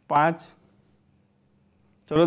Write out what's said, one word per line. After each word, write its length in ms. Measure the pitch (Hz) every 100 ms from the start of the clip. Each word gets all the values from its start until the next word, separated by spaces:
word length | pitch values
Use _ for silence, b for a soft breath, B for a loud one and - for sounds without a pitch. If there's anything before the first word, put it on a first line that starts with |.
| _
પાંચ. 300 | 151 156 165 - _ _ _ _ _ _ _ _ _ _ _ _ _ _ _ _
ચલો, 180 | 151